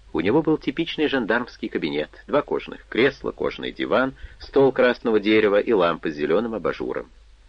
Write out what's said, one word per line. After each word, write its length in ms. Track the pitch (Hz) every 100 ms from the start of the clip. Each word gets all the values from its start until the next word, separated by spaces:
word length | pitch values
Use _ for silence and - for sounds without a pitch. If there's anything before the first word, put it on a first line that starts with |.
| -
У 80 | 78
него 220 | 87 143
был 160 | 160 156
типичный 480 | - 139 165 - 147
жандармский 640 | 135 101 117 127 - -
кабинет: 420 | - 82 71 76 - -
два 160 | 135
кожаных 420 | - 71 - - -
кресла, 420 | - 131 - 55
кожаный 420 | - 71 - 64
диван, 420 | 60 65 101 131 135 - -
стол 320 | - 139 135
красного 480 | 127 127 120 123 107
дерева 400 | 101 110 104 101
и 120 | 101
лампа 380 | 107 85 80 87
с 40 |
зелёным 400 | 73 73 87 117
абажуром. 560 | 110 73 65 64 64 62 - - -